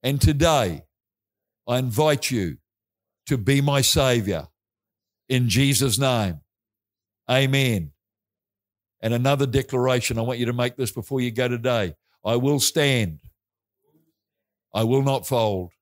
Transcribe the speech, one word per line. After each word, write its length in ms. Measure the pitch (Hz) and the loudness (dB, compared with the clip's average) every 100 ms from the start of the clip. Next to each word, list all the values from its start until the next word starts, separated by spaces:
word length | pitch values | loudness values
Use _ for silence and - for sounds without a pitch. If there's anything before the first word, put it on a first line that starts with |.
And 180 | 123 139 | -2 2
today, 600 | - 147 165 151 104 78 - _ _ _ _ _ _ _ - | 2 4 2 2 0 -4 -12 _ _ _ _ _ _ _ -4
I 120 | 123 | -4
invite 500 | 127 110 156 147 - | -2 0 2 2 -2
you 280 | 123 90 67 _ _ _ _ _ _ - | -2 -4 -6 _ _ _ _ _ _ -6
to 140 | 135 | -2
be 220 | 98 139 | 2 2
my 200 | 139 139 | 2 2
Savior. 680 | 131 160 135 120 98 85 73 _ _ _ _ _ _ _ _ | 2 2 2 2 0 -4 -6 _ _ _ _ _ _ _ _
In 220 | 131 120 | 0 2
Jesus' 480 | 104 139 135 135 107 | 2 2 2 0 0
name, 440 | 139 120 101 78 _ _ _ _ _ _ _ _ - | 0 0 -2 -4 _ _ _ _ _ _ _ _ -2
amen. 680 | 127 135 139 131 107 78 _ _ _ _ _ _ _ _ _ _ _ | 0 2 2 0 0 -4 _ _ _ _ _ _ _ _ _ _ _
And 100 | 113 | -4
another 320 | 120 131 143 135 | 0 0 2 2
declaration, 720 | 135 127 131 127 127 - 113 | 0 0 0 2 2 0 -4
I 40 | |
want 180 | 117 120 | -4 -2
you 60 | 117 | -2
to 80 | |
make 240 | 120 123 123 | 0 -2 -2
this 120 | 127 | -6
before 300 | - - 135 | -6 -6 -4
you 100 | 123 | -4
go 200 | 113 123 | -2 -2
today. 440 | 120 127 120 95 76 _ _ | -2 -2 -2 -2 -8 _ _
I 140 | 107 120 | -2 0
will 240 | 135 143 | 0 0
stand. 580 | - - 143 127 101 78 - _ _ _ _ _ _ _ _ _ _ _ _ _ _ | 0 0 0 0 -2 -6 -20 _ _ _ _ _ _ _ _ _ _ _ _ _ _
I 120 | 101 113 | -4 0
will 160 | 131 | 2
not 260 | 139 135 - | 2 -2 -2
fold. 460 | 123 110 98 87 _ | 0 0 -2 -6 _